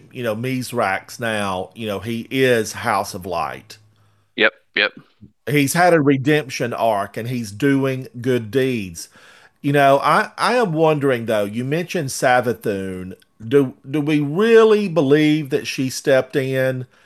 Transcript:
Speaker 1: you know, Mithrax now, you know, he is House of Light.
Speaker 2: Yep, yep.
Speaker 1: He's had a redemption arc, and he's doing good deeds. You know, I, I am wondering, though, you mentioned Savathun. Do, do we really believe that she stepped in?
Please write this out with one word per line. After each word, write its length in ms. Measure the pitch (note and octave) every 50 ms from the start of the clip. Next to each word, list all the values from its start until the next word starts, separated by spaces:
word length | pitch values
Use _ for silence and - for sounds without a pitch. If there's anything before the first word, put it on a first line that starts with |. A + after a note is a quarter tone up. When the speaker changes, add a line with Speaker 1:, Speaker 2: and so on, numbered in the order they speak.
| - -
Speaker 1:
you 120 | - B2
know, 120 | A#2+ A2+ G#2+
Mithrax 840 | A2+ A#2+ C3 C3 B2+ A#2+ - A#2+ A#2 G#2+ F#2+ F#2+ F#2 - - - -
now, 500 | A#2+ A2+ A2 G#2 G2+ G2 F#2 F#2 - - -
you 120 | A2+ A2+
know, 140 | G#2+ G2 F#2+
he 260 | F#2 A#2 A#2 A#2 - -
is 420 | C3 C3 C3 B2+ A#2+ A2+ G#2+ G2
House 400 | - G2 G2+ A#2+ G#2+ G2 - - -
of 120 | F#2+ F2
Light. 500 | F#2+ F2 E2 D2+ C2+ B1+ C2+ - - - - _ _ _ _ _ _ _ _ _ _ -
Speaker 2:
Yep, 160 | - G#2 G#2+ - _ _ _ -
yep. 180 | G2+ G#2 - - - - _ _ _ G#2 - _ _ - A#2+
Speaker 1:
He's 260 | C#3 D3 C#3 C3+ -
had 180 | E3+ F3+ F3+
a 80 | E3+ D#3+
redemption 720 | C#3 C#3+ C#3 C3+ B2 D3 D3+ D3+ C#3+ C3 - - C3 A#2
arc, 440 | A#2+ - A2 A2+ G#2+ G2 G2+ G2+ -
and 120 | A#2 A2 A#2+
he's 220 | B2+ A#2+ A#2 G2+
doing 560 | G2+ G#2 C#3+ C#3 C#3 C3+ C3+ C3+ C3 C3 C3 - - B2
good 300 | B2 C3 B2 A#2+ A2+ G#2
deeds. 580 | A#2 C3+ C3 C3 B2+ A2+ G2 F#2 E2 - - - _ - - - - - _ _ _ _
You 100 | - C#3+
know, 260 | C#3+ D3 C#3 C#3 C#3 C#3
I, 320 | C#3 C#3+ D#3+ G3+ G#3 - - -
I 160 | D#3+ F#3+ A#3+
am 180 | B3+ A#3 F3+
wondering, 540 | D3+ D#3+ D#3+ D#3 D#3 C#3+ C#3 C#3 B2+ A#2 A2+
though, 180 | A2 A2 G#2 G#2
you 200 | G2+ G#2+ A#2+ B2
mentioned 460 | C3+ D3 E3+ F3+ - - F3+ C#3+ B2
Savathun. 1040 | - - D3 C3 B2 A2+ A2+ B2 A2 - - A#2 G2+ F#2+ F#2+ F#2+ F#2 F#2 F#2 F#2 F#2+ - _ _ _ - A2+
Do, 280 | A2+ C3+ C#3+ C#3 B2+ - _ - C3+
do 100 | C3+ D3+
we 200 | C#3+ D3+ D#3 D3+
really 680 | D3 C#3+ D3+ F#3 G#3+ A#3 A3+ A3+ A3+ A3 G#3+ G#3+ G#3 F#3
believe 640 | D#3+ E3+ C#3+ C3+ D3 D#3 D3+ D3+ D3+ D#3 D3 C3
that 160 | D3 C#3+ C#3+
she 240 | - - - C3 B2+
stepped 460 | - - - D3+ C3+ C3 B2 - -
in? 500 | C#3+ C3 C3+ C3 C3 C3 C3 C3 B2+ B2 - _ _ _